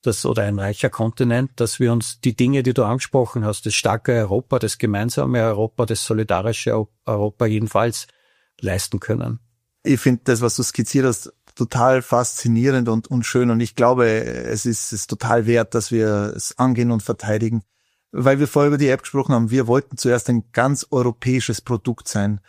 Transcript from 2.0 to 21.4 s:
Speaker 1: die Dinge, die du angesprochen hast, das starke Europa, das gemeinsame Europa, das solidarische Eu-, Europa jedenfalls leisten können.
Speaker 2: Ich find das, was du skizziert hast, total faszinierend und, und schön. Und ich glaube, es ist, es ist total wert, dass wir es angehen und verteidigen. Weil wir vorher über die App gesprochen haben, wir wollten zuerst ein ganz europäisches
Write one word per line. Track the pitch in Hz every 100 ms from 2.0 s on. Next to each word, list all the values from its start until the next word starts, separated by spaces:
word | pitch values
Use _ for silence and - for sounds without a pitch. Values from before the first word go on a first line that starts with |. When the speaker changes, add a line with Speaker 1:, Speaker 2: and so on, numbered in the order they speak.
| - -
Speaker 1:
die | 127 113
Dinge, | 127 139
die | 127
du | 123
angesprochen | 107 127 - 135 117 123 107
hast, | 104 110
das | -
starke | 107 113 -
Europa, | 117 104 104 - 127
das | 107 -
gemeinsame | 110 101 120 - 135 123
Europa, | 113 104 110 - 113
das | 110
solidarische | - 110 110 90 107 113 120 110
Eu-, | 107 _ -
Europa | 107 104 - 113
jedenfalls | 107 110 101 117 - - _ _ _ _ _
leisten | 101 92 - 98
können. | - 107 120 117 _ _ _ _
Speaker 2:
Ich | - 127
find | 131 120 -
das, | 117
was | 117 -
du |
skizziert | 123 - 110 139 131
hast, | 113 - - _
total | - 120 120 123 131
faszinierend | - 120 123 - 120 113 131 131 117
und, | 113 -
und | 123
schön. | 113 127 120
Und | 113
ich | 120 -
glaube, | 123 127 117
es | 110 117 120 120 110 123
ist, | 110 -
es |
ist | 107 -
total | 110 117 120 110
wert, | 117 110 117
dass | -
wir | 117 107 104 104 110
es | - -
angehen | 127 120 120
und | 113
verteidigen. | - 110 110 107 113 113 - _ _ _ _
Weil | - 127 139
wir | 147
vorher | 147 143
über | 147
die | 143
App | 131
gesprochen | - 139 131 120
haben, | 113
wir | 131 117
wollten | 131 - -
zuerst | 127 120 -
ein | 120 -
ganz | - 131 139 -
europäisches | 131 123 117 127 127